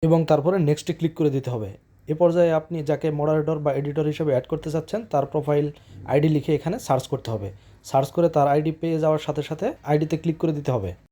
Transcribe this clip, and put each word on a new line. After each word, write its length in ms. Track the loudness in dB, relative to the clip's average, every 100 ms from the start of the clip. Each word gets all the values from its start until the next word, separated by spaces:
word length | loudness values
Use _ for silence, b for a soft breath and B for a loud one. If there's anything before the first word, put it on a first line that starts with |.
এবং 240 | 4 2 4
তারপরে 340 | 2 4 2
নেক্সটে 340 | 2 0 -2
ক্লিক 200 | -4 -4
করে 160 | 0 0
দিতে 200 | 0 -4
হবে। 200 | -6 -8 -12 _ _ -8
এ 60 |
পর্যায়ে 380 | 2 4 6 4
আপনি 320 | 2 -2 -8
যাকে 280 | -2 -2 -2
মডারেটর 460 | -2 0 0 0 -2
বা 140 | -2
এডিটর 320 | -2 -2 -2 -2
হিসেবে 240 | -2 0
অ্যাড 160 | 0 -2
করতে 240 | -6 -4
চাচ্ছেন, 340 | -6 -4 -8 -2
তার 140 | -2 0
প্রোফাইল 460 | -2 0 0 0 -6 B B 0
আইডি 240 | 2 4
লিখে 260 | 2 2 0
এখানে 240 | 0 -6
সার্চ 280 | 0 0 0
করতে 240 | -6 -4
হবে। 200 | -6 -6 -12 b b
সার্চ 280 | -2 0 0
করে 180 | 2 2
তার 180 | 4 4
আইডি 240 | 4 0
পেয়ে 280 | -2 -2 0
যাওয়ার 200 | 2 0
সাথে 220 | -2 -6
সাথে 300 | -4 -4 -4 -6
আইডিতে 340 | 0 0 2 -2
ক্লিক 200 | -2 -2
করে 160 | -2
দিতে 180 | -2 -2
হবে। 220 | -2 -2 -8 _